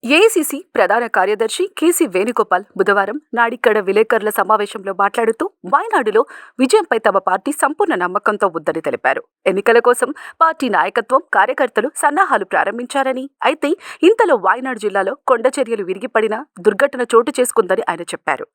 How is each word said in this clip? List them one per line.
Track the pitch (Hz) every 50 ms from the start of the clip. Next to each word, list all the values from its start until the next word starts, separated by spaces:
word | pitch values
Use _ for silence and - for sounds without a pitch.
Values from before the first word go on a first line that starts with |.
| -
ఏఐసీసీ | 233 277 320 415 453 - 339 302 - - 277 370 _ _
ప్రధాన | - 202 180 202 233 240 220
కార్యదర్శి | - 214 185 190 214 196 226 220 - - 359 403 _ -
కేసీ | 311 330 339 - 339 240
వేణుగోపాల్ | 175 185 196 233 233 - 214 - 190 180 202 _ _ -
బుధవారం | 190 208 202 202 196 196 226 302 _ _ -
నాడిక్కడ | 233 233 233 233 247 - 240 214 220
విలేకరుల | 196 185 196 208 220 220 - 226 208 214
సమావేశంలో | 208 - 196 185 214 208 208 202 - 214 185 196 196
మాట్లాడుతూ, | 180 202 202 - - 233 220 226 _ 311 403 _ _ -
వాయనాడులో | 180 196 294 381 453 440 359 254 214 202 220 - - - - - - _ -
విజయంపై | 262 254 415 427 370 - - 226
తమ | _ 214 190 196
పార్టీ | 190 - 185 196 _ 277
సంపూర్ణ | 294 - - 269 302 _ 415 359 285
నమ్మకంతో | 190 175 175 180 208 _ - 208 202 - 190
ఉందని | 160 165 151 - 156 160
తెలిపారు. | 156 147 127 117 _ 127 135 - - _ _ _ _ 185
ఎన్నికల | 185 196 202 - 226 233
కోసం | 233 240 247 - - - 294 - - - - _
పార్టీ | 330 320 320 _ - 247
నాయకత్వం, | 202 170 156 190 - 240 220 _ 254 277 349 _ -
కార్యకర్తలు | 208 190 233 254 - 277 247 _ - 208 285 _
సన్నాహాలు | - - 294 285 339 381 349 277 208 202
ప్రారంభించారని, | _ 196 165 151 196 214 233 247 247 - 277 269 262 262 254 262 277 _ _ -
అయితే | 240 302 302 - 285 339 - - - - - -
ఇంతలో | 339 453 - - 359 294
వాయనాడు | 214 175 190 190 - 254 269 254 220
జిల్లాలో | 196 208 190 196 190 190 247 - _ -
కొండ | 262 233 226 269
చర్యలు | - - 262 220 233 208 196
విరిగిపడిన | 170 185 190 190 254 _ 226 214 220 214 220 294 _ _ -
దుర్ఘటన | 175 208 208 190 277 285 - 254 247 233 -
చోటు | 226 240 311 - -
చేసుకుందని | 247 247 - - 214 175 185 190 - -
ఆయన | 175 165
చెప్పారు. | 170 - - 156 _ - 143 123 - _